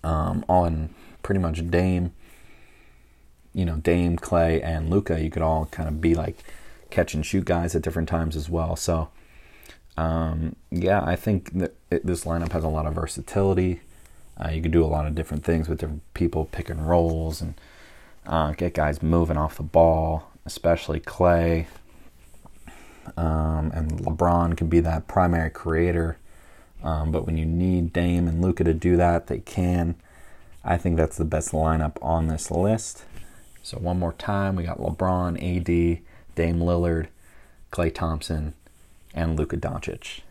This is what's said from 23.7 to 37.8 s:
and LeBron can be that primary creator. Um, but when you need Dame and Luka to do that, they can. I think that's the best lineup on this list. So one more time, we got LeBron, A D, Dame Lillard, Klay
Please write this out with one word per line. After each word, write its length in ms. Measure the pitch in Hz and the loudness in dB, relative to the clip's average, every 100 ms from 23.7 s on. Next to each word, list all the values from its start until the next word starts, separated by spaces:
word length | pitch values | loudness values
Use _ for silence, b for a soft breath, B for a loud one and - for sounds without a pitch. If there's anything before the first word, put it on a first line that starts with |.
and 260 | 80 78 78 | -2 -4 -2
LeBron 580 | - 80 87 87 85 85 | -4 2 4 4 2 0
can 100 | 82 | 2
be 120 | 85 | 4
that 280 | 80 80 - | 4 -2 0
primary 440 | 95 90 85 80 | 2 4 2 -2
creator. 680 | - 85 80 87 85 80 - b b b b b - | -4 -2 2 2 2 -2 -4 b b b b b -10
Um, 280 | - 78 78 | -4 -2 0
but 140 | 78 | -2
when 120 | 85 80 | -2 -2
you 80 | |
need 480 | 80 85 92 90 85 | 0 2 2 2 0
Dame 340 | 87 87 87 85 | 0 2 2 2
and 140 | 82 | 2
Luka 220 | 92 87 | 2 2
to 100 | 82 | 2
do 240 | 80 90 87 | 2 4 4
that, 300 | 87 85 - | 4 2 -2
they 120 | 64 | -8
can. 560 | - - 90 87 85 85 b b b b b b | -6 -2 0 2 0 -4 b b b b b b
I 120 | - 85 | -2 0
think 200 | 90 82 | 2 2
that's 200 | 78 - | 2 0
the 60 | |
best 280 | 78 78 - | -2 -2 -2
lineup 460 | 78 80 80 78 - | 0 2 2 -2 -4
on 260 | 69 82 80 | -2 0 0
this 220 | 78 - | -2 -4
list. 560 | 78 98 110 - - - B B B B - | 0 2 0 -4 -14 -16 B B B B -18
So 160 | - - | -12 -6
one 220 | 87 90 | -2 0
more 120 | 87 | -2
time, 460 | - - 101 98 92 | -4 -4 -2 0 -2
we 60 | |
got 160 | 85 - | -4 -4
LeBron, 600 | 85 85 92 90 87 85 | -4 -2 0 2 0 -2
A 180 | 90 90 | -2 -2
D, 420 | 85 85 85 85 b b b | 2 2 2 0 b b b
Dame 240 | - 82 85 | -2 0 2
Lillard, 480 | 85 87 87 82 78 b b b b b - | 2 2 2 0 -4 b b b b b -10
Klay 220 | - | -2